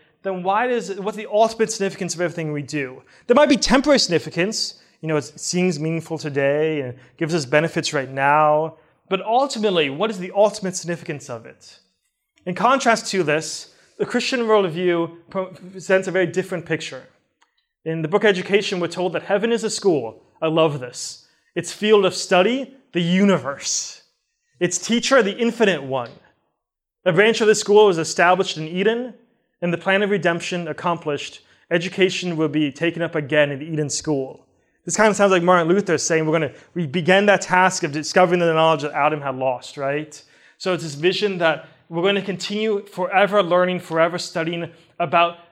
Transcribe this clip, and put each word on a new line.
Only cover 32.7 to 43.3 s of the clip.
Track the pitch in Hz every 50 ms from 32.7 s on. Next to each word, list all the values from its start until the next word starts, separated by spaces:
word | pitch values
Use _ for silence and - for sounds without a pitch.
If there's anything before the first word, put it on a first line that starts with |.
taken | 131 - 170 170 165 165 170
up | 160 165
again | 160 147 127 151 151 147 143
in | 143 131
the | 147
Eden | 165 160 151 151 135
school. | - - - 156 151 135 131 131 - - _ _ _ _ _ _ _ _ _
This | 175 160 -
kind | 214 220
of | 202
sounds | 202 202 202
like | 190 180 170
Martin | 180 185 175 165 160
Luther | 180 202 196 - 170 151
saying, | - - 170 160 156
"We're | 156 156 170
gonna, | 156 127 - - - _ _
we | 175 175 143
began | 131 160 156 147 180 196 202 208
that | 196 190
task | - - - 180 185 190 170 - -
of | 156
discovering | 139 156 147 - - 190 180 180 175 180
the | 170 170
knowledge | 160 160 160 160 160 147
that | 143 147 -
Adam | 151 139 151 156 147
had | 143 139 131
lost," | 127 131 135 127 123 - - - -
right? | 139 139 139 151 156 151 - - - _ _ _ _ _ _ _
So | - 185 185
it's | 165
this | 160 165 139
vision | 139 151 180 185 - 214 202 190 175
that | 175 165 151 139 - - _ _ _ _
we're | 165 165 170
going | 196 202
to | 196
continue | 190 202 190 185 - - 202 208 220 220 208 202 202
forever | - - 185 185 175 196 190 208 190